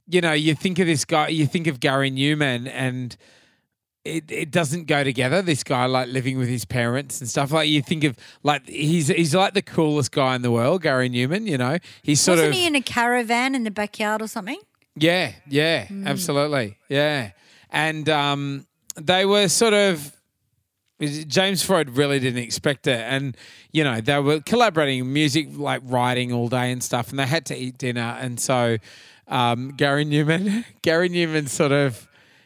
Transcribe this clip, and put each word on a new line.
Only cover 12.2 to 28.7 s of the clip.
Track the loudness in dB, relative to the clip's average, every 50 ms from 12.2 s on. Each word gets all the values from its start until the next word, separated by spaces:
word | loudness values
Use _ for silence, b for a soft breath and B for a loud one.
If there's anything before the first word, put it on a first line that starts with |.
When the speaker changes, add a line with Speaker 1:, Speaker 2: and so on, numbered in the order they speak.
Speaker 1:
sort | 4 4 4
Speaker 2:
Wasn't | 4 4 4 4
Speaker 1:
of |
Speaker 2:
he | 2 2
in | 2 0
a | 0
caravan | -2 -2 -2 0 2 2 2 0 0 0 0 0 0 0 -2
in | -2 -4
the | -4
backyard | -4 -6 -6 -6 -6 -4 -2 -2 -2 -2
or | -4 -6
something? | -6 -8 -6 -6 -8 -10 -12 _ _ _ _ _ _
Speaker 1:
Yeah, | 0 2 2 2 2 0 -2 -6 -12 _
yeah, | -2 0 0 2 2 0 -2 -4
Speaker 2:
Mm. | -6 -10 -6 -4
Speaker 1:
absolutely, | -4 -4 -4 -4 -2 0 0 0 0 0 -2 -2 -4 -8 -14 _
yeah. | -2 0 0 2 0 0 -2 -6 -8 b b b b b b b b
And, | -2 0 0 0 -2 -2 0
um, | 0 2 2 2 2 0 0 -2 -4 -6 -8 -10 _ _ _ _ -18 -16
they | -4 0 2 2 4 4
were | 4 4 4 4 2
sort | 2 2 4 4 4
of, | 4 4 4 2 0 -6 -12 -18 _ _ _ _ _ _ _ _ _ _ _ _ _ _ _ _ -6
James | -6 -4 -4 -6 -8 0 2 2 2 2 0 0
Freud | 0 2 2 2 0 0
really | 0 0 2 2 2 0
didn't | 0 0 -2 -2
expect | -4 -6 -8 -4 -2 -2 -2 0 0
it. | 0 0 0
And, | -2 -4 -4 -4 -4 -6 -8 B B B B B B B 0
you | 0 2
know, | 2 0 0
they | 0 0 0 2
were | 2 2 0 0
collaborating | 0 0 2 4 4 4 4 2 0 0 0 -2
in | -4 -2
music, | 0 2 2 2 2 0 -2 -4
like, | -8 -6 -4 -4 -4 -4 -4
writing | -2 0 0 2 2 0 0 -2 -2
all | -2 -2 -2
day | -2 0 -2 0 -2
and | -2 -4
stuff, | -4 -4 -4 -4 -4 -4
and | -4 -2
they | -2
had | 0 -2 -2 -4
to | -6 -8
eat | -8 -8 -10 -8
dinner. | -6 -6 -4 -4 -4 -4 -6 -6 -8
And | -8 -8 -6 -4
so, | -2 0 2 2 2 2